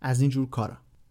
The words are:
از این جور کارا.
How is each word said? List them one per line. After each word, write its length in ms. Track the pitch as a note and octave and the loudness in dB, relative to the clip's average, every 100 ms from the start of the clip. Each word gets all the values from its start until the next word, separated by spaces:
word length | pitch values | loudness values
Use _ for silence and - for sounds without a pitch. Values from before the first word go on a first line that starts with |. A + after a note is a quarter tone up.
از 200 | C3 B2 | -2 2
این 100 | C#3 | 2
جور 180 | C3 C3 | 2 -4
کارا. 280 | A#2+ G#2+ - _ _ - | -4 -6 -8 _ _ -8